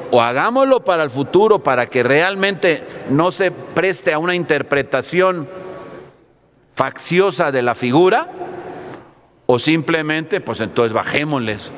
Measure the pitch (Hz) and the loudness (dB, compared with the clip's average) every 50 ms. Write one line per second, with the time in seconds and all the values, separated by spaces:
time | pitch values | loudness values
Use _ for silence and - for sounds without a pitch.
0 | - - - 120 117 120 123 139 165 214 240 269 269 269 262 240 - - 180 165 | -4 2 4 4 4 4 2 0 0 0 2 2 4 4 4 2 2 2 2 2
1 | 156 139 113 135 143 139 - 180 214 220 214 185 - 143 127 123 120 117 - 127 | 2 0 -2 -4 -4 2 4 4 6 6 4 4 4 2 2 2 0 0 0 0
2 | 117 123 139 151 170 190 202 190 190 196 196 151 - 175 156 127 - - - - | 2 4 4 4 4 2 0 0 -2 -2 0 2 2 2 0 0 -4 -12 -14 -12
3 | - - 135 147 165 185 - - 196 180 - - - - - 160 170 190 185 - | -4 -2 0 2 2 0 0 0 -2 -2 -2 -4 -12 -6 -2 0 0 0 -2 0
4 | - 175 156 151 165 180 180 175 170 - 151 143 - - 143 139 135 - - 131 | 0 0 0 0 0 0 -2 -2 0 0 0 0 0 0 -2 -2 -2 0 -2 -2
5 | 120 - 160 180 185 185 180 170 143 - - - - - - - - - - - | -2 0 0 2 2 2 2 -2 -6 -10 -12 -16 -14 -14 -16 -16 -16 -18 -18 -20
6 | - - _ _ _ _ _ _ _ _ _ _ _ _ - - 131 131 - - | -20 -20 _ _ _ _ _ _ _ _ _ _ _ _ -4 -4 -4 -4 -4 -6
7 | - - 170 180 196 196 - - 170 147 135 127 123 123 113 - 123 120 123 160 | -4 0 2 2 2 2 2 0 0 0 0 0 0 0 0 0 0 2 4 4
8 | 180 185 208 269 330 - - - - - - - - - - - - - - - | 6 6 4 2 0 -4 -10 -12 -12 -12 -12 -14 -14 -14 -14 -14 -16 -16 -18 -18
9 | - - _ _ _ _ _ _ _ - 127 120 - 151 160 165 139 165 165 160 | -20 -20 _ _ _ _ _ _ _ 0 0 2 2 2 0 0 0 0 -2 -2
10 | 156 151 156 160 156 160 202 185 - - 110 - 113 98 - 120 117 113 110 107 | 0 -2 -4 -4 -2 -4 -4 -4 -4 -6 -6 -4 -6 -4 0 0 0 2 0 -2
11 | 95 - - 143 147 156 147 131 117 110 104 104 - - - | -2 -2 -2 -4 -2 -2 -4 -2 -2 -4 -6 -6 -8 -14 -16